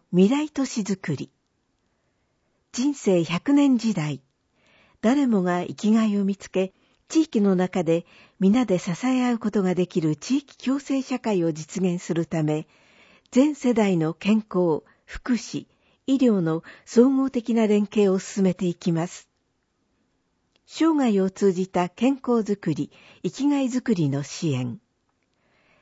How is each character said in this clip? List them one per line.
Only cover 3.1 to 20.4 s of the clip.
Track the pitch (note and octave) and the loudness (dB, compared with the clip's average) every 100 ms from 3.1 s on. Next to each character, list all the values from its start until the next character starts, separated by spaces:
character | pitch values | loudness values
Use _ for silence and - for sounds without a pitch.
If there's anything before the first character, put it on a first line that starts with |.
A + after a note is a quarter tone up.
| F3+ D#3+ | 2 0
百 | E3+ - | -2 2
年 | C#4+ C#4+ B3 | 4 4 2
時 | A3+ | 0
代。 | F#3 D3+ C3+ _ _ _ _ _ _ _ _ | -2 -4 -6 _ _ _ _ _ _ _ _
誰 | G#3+ C#4+ C4+ | 0 2 2
も | G#3 | 2
が | F3+ F3 | 0 -2
生 | F3 C#3 | -4 -4
き | G#3 | 0
が | A3 A3 | 2 2
い | G3+ | 0
を | |
見 | G3 G3 | -2 -4
つ | - | -6
け、 | F#3 F#3+ _ _ _ - | -4 -4 _ _ _ -4
地 | D#4+ | 0
域 | D#4 A3+ | 0 2
の | G3+ F#3 | 2 2
中 | F3+ G3 | 0 -2
で | D#3+ E3 - - _ - | 0 -2 -2 -18 _ 0
皆 | F#3+ A#3 A#3 | 2 4 2
で | F3+ | 0
支 | - E3 B3 | -2 -4 -2
え | B3+ B3 | 0 0
合 | |
う | A#3 | -2
こ | G#3+ | -2
と | G#3+ | 0
が | F#3 F3 | 0 0
で | F3+ | -2
き | F#3 | -2
る | D#3 D3+ | -2 -2
地 | - C#4 | -2 -4
域 | - - | -4 -10
共 | - C#4 | -6 -4
生 | - C4+ | -2 -4
社 | B3+ B3+ | -4 -6
会 | A3+ G3 | -2 0
を | E3 | 0
実 | D#3 D#3 - | -4 -8 -4
現 | F#3 F3 | -2 -2
す | - | -4
る | E3 E3 | -4 -4
た | E3 | -2
め、 | D3+ D3+ - _ _ _ _ _ _ | -2 -2 -6 _ _ _ _ _ _
全 | B3 D4 C#4+ | 2 2 2
世 | B3 | -2
代 | A3+ G3+ F3 | 2 2 2
の | D#3 | 0
健 | - G3 A3 | -2 0 0
康、 | - F#3 F3 D3+ - _ - | 0 0 0 0 -6 _ -18
福 | - - | -10 -4
祉、 | A#3 - C#3+ - _ _ _ - | -4 -4 -12 -14 _ _ _ -2
医 | C4+ | 2
療 | B3+ G3+ | 2 2
の | E3 D#3+ - - - | 0 -4 -8 -20 0
総 | A3 B3+ | 4 4
合 | C4 C4+ | 4 0
的 | B3 A3+ | -4 -2
な | A3+ G#3+ | 0 2
連 | G#3 G#3 | 2 0
携 | A3 G3+ | 2 2
を | F#3+ | 2
進 | - - | -2 -2
め | F#3+ | 0
て | F3 F3+ | 0 -4
い | E3+ | -4
き | F3+ | -2
ま | E3 F3 | -2 -4
す。 | - - _ _ _ _ _ _ _ _ _ _ _ | -10 -20 _ _ _ _ _ _ _ _ _ _ _